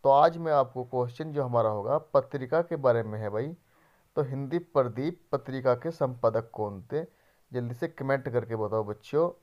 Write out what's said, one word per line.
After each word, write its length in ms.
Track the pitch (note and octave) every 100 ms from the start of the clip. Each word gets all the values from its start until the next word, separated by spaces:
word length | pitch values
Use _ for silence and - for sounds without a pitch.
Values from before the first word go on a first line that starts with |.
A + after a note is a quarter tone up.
तो 60 | C#3
आज 260 | C#3 D#3+ E3
मैं 160 | E3
आपको 320 | C#3+ B2+ B2+
क्वेश्चन 480 | B2 B2+ B2 A#2+ D#3+
जो 100 | D3
हमारा 280 | B2+ A#2+ A2
होगा 280 | G#2+ G#2 D3+ D#3
पत्रिका 460 | C#3+ B2+ C#3+ B2+ D#3+
के 140 | E3+ D#3+
बारे 260 | C3+ A#2
में 160 | A2 G#2+
है 100 | G#2+
भाई। 240 | G#2+ C#3 F3 _ _ _ _ _ -
तो 60 |
हिंदी 360 | C3+ C3+ C3+ E3+
प्रदीप 600 | E3+ C#3+ B2 A#2 D3 F3 _
पत्रिका 420 | C#3 - C3 B2+
के 160 | A#2+ D#3+
संपादक 600 | E3 C3+ A#2+ A#2 A2+ A2+
कौन 300 | - G#2 G2 -
थे, 100 | D3 F3 _ _ _ _
जल्दी 220 | B2 A#2+
से 140 | A#2+ E3
कमेंट 400 | - C3+ C#3 B2+
करके 280 | A#2 A#2 A2+
बताओ 280 | G#2 A2
बच्चों 460 | G#2 G#2+ - D3 F3 -